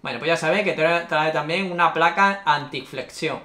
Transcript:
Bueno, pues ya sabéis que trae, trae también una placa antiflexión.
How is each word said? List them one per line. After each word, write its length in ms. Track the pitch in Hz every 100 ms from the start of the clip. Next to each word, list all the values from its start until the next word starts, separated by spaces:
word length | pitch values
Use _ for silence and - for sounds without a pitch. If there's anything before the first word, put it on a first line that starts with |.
Bueno, 160 | 143 120
pues 100 | 143
ya 80 | 165
sabéis 280 | 165 196
que 80 | 196
trae, 300 | 156 160 170 170
trae 240 | 160 156
también 400 | 156 151 175 196
una 220 | 175 170
placa 500 | 160 165 175 196 196
antiflexión. 920 | 165 147 139 135 - 131 123 - 156 127